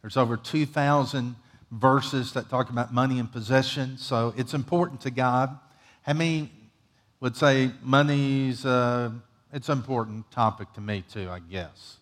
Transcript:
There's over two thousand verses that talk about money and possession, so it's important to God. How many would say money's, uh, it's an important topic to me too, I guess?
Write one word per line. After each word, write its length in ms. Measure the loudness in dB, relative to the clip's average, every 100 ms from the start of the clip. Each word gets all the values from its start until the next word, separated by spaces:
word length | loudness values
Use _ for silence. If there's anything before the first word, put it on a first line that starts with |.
There's 140 | -2 2
over 200 | 2 0
two 300 | -2 -2 -2
thousand 680 | 0 2 2 2 -2 -6 -10 _ -20 _
verses 640 | 4 4 6 2 -4 -2
that 140 | -6 -2
talk 220 | -2 -2
about 240 | -2 -2
money 240 | 0 0 0
and 140 | -4
possession, 640 | -8 2 2 2 -4 -6 -8
so 340 | -4 0 0 -2
it's 180 | -4
important 460 | -4 0 0 0 -4
to 100 | -6
God. 480 | 0 2 2 0 -4 _ _ _ _
How 100 | -4
many 400 | 0 0 0 -4 -14 -20 _ _ _ _ _
would 160 | -6
say 380 | 2 4 4 2 -2
money's, 800 | 2 4 4 2 2 0 0 -2
uh, 460 | 0 2 2 0 -2 -6 -16 _ _
it's 140 | -10 -2
an 80 | -2
important 540 | 0 -4 -4 -8 -10
topic 420 | 0 0 0 -14 -12
to 40 |
me 240 | -6 -6 -6
too, 160 | -10 -10
I 100 | -10
guess? 600 | -10 -8 -10 -14 -20 -20